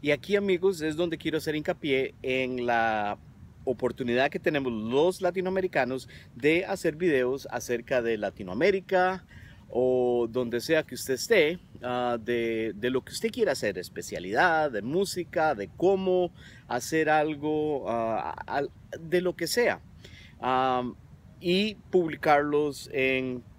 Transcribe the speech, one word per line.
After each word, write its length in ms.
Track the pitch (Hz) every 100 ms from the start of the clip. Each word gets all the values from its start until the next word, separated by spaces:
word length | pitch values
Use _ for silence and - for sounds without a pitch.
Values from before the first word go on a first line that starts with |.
Y 100 | 147
aquí, 240 | 147 - 202
amigos, 440 | 202 175 190 175
es 160 | 156 151
donde 220 | 175 160
quiero 200 | 160 151
hacer 160 | 151
hincapié 600 | 151 151 165 156 135 135 -
en 420 | 131 131 127 127
la 540 | 120 117 113 107 104 101 - - - -
oportunidad 680 | - 120 123 - 120 120 143
que 80 | 180
tenemos 320 | 170 151 131
los 480 | 113 110 131 175 180
latinoamericanos 880 | 180 180 185 190 185 156 123 131 127 - -
de 300 | 120 143 165
hacer 320 | 190 196 170 151
videos 500 | 180 135 123 135 -
acerca 500 | 123 - 120 120 131
de 160 | 117 110
Latinoamérica 1040 | 104 - 95 98 180 196 180 185 185 185 - - - - -
o 580 | 117 127 127 123 120 117
donde 340 | 117 120 120
sea 220 | 113 160
que 100 | 151
usted 200 | 127 -
esté, 440 | 127 - 220 151 175 - -
ah, 340 | 123 123 123 120
de, 540 | 110 120 117 113 113
de 140 | 101 120
lo 140 | 131
que 80 | -
usted 180 | - 226
quiera 220 | 233 202
hacer, 240 | 131 110 92
especialidad, 960 | 87 - - 90 90 113 175 160 151
de 100 | 107
música, 760 | 110 165 196 185 160 170 156
de 140 | 120 98 -
cómo 560 | 175 196 190 180 175 - - - -
hacer 440 | 120 - 160 151
algo, 760 | 156 156 147 147 151 151 143 90
ah, 480 | 117 113 107 73 - -
al-, 240 | 127 143 - - 147
de 220 | 165 175
lo 160 | 180 170
que 100 | 160
sea. 340 | - 226 92 - - - - - -
Am, 540 | 120 127 131 127 123 - - - - -
y 320 | 175 180 214 202 -
publicarlos 1000 | 185 165 143 156 147 147 147 147 135 -
en 500 | - 131 131 131 123 120